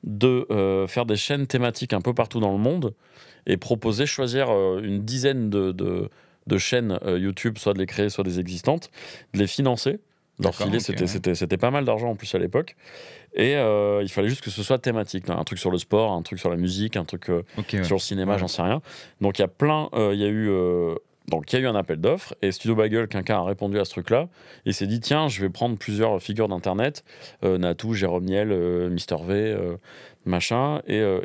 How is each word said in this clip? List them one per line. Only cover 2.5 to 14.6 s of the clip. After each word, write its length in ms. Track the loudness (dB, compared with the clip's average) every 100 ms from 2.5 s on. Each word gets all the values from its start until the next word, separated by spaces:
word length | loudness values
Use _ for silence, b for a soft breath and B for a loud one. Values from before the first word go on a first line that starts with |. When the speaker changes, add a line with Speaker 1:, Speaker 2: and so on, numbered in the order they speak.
Speaker 1:
le 60 | 2
monde 360 | 2 2 -2 -6 B B B B -2
et 100 | -2
proposer, 500 | 0 0 0 0 0
choisir, 420 | 0 -2 0 2
euh, 300 | 4 4 0
une 180 | -2 -4
dizaine 500 | -2 0 0 2 2
de, 220 | 2 0
de, 360 | 0 -2 -2 -4 b b b -2
de 120 | 0
chaînes, 400 | 2 0 0 -2
euh, 140 | 0 0
YouTube, 400 | 0 0 -2 0
soit 160 | 0
de 40 | 0
les 80 | 0
créer, 220 | 0 0
soit 160 | 0
des 160 | -2 -2
existantes, 500 | -4 -2 0 0 -2 B B B B
de 40 | 0
les 60 | 2
financer. 520 | 2 0 2 0 -4 _ _ _ _
Leur 120 | 0
Speaker 2:
D'accord, 140 | 0 0
Speaker 1:
filer, 120 | 0
Speaker 2:
ok, 60 |
Speaker 1:
c'était, 160 | -2 -2
Speaker 2:
ouais. 60 | 0
Speaker 1:
c'était, 260 | 0 0
c'était 220 | 0 0 0
pas 160 | 0
mal 120 | 0
d'argent 260 | 0 0 -2
en 40 |
plus 180 | -4 -4 -2
à 20 |
l'époque. 380 | 0 -2 -4 -10 B B B B B
Et, 220 | 0 2 4
euh, 440 | 2 4 2 2
il 40 | 0
fallait 200 | 0 0
juste 140 | 0
que 60 | -6
ce 120 | -6